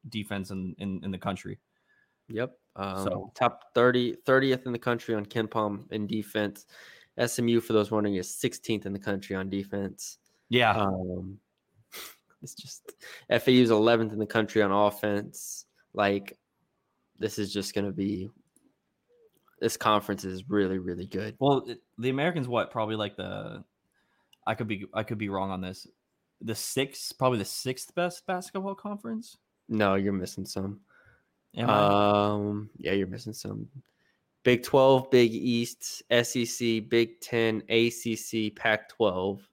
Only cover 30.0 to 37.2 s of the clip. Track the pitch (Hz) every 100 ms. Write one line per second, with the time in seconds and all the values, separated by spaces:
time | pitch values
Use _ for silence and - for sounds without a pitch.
30 | 98 98 90 - 95 - 98 101 _ _
31 | _ _ _ _ _ - 113 104 101 101
32 | 104 104 104 104 104 104 107 - - 98
33 | 92 110 107 110 104 104 113 135 _ _
34 | _ _ _ _ 127 123 - 139 131 131
35 | 131 127 120 113 127 117 117 - - -
36 | _ 120 117 127 117 - 120 113 107 117
37 | 117 -